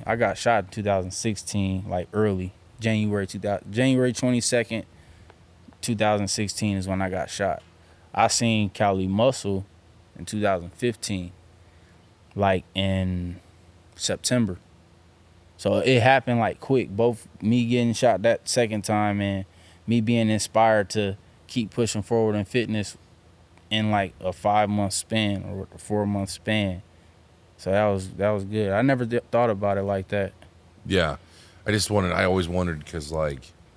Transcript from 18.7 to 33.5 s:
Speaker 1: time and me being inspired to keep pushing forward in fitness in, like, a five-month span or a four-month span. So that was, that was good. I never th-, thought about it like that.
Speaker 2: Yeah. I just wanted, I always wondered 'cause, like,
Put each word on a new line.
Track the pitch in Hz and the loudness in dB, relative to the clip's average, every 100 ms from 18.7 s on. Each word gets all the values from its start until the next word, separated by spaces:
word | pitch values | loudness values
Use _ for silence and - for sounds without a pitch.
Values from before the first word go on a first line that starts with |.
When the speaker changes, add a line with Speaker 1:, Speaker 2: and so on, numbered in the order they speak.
| 107 | 0
Speaker 1:
time | 95 107 104 101 | -2 0 2 0
and | 101 98 95 - - - - | 0 -2 -6 -16 -20 -16 0
me | 117 | 0
being | 110 120 110 | 2 2 2
inspired | 107 - 110 113 110 98 | 0 0 4 4 4 2
to | 110 101 98 - - - | -2 -2 -4 -14 -20 -8
keep | 127 104 | -6 -4
pushing | - 113 110 | -2 -2 -2
forward | - 117 110 | -2 0 2
in | 107 | 0
fitness | 104 123 110 107 101 - - - - - _ - - | -2 -2 -2 -2 -4 -10 -20 -20 -20 -20 _ -20 -6
in, | 110 107 | -2 2
like, | 104 95 - | 2 0 -4
a | 90 | -6
five-month | - 107 104 104 104 98 | -2 0 2 2 2 0
span | - - 110 104 98 | -2 -4 0 0 -2
or | 92 95 90 | -6 -10 -10
a | - | -14
four-month | - 104 104 101 98 | -4 -2 0 -2 -4
span. | - - 107 101 90 - - - - _ _ _ - | -6 -2 0 0 -4 -12 -20 -20 -20 _ _ _ -12
So | 90 | -2
that | 98 107 | 2 2
was, | 98 95 | 0 -4
that | 85 101 | -2 0
was | 104 | 0
good. | 98 107 101 | -2 -2 0
I | 98 | 2
never | 135 135 117 | 2 2 0
th-, | 120 - | -4 0
thought | 117 120 | 0 2
about | 101 101 98 | 2 0 0
it | |
like | 98 98 95 | 0 -2 -2
that. | 101 95 - - - - - | -4 -4 -8 -20 -20 -20 -18
Speaker 2:
Yeah. | 85 92 80 73 - - - - | -2 0 0 -2 -12 -20 -20 -12
I | - | -2
just | 104 - | 0 2
wanted, | 104 92 | 0 2
I | 87 | 2
always | 92 92 85 | 2 2 0
wondered | 90 87 78 | 0 -2 -4
'cause, | 73 85 73 | -8 -10 -6
like, | 80 76 67 - | -2 -2 -4 -12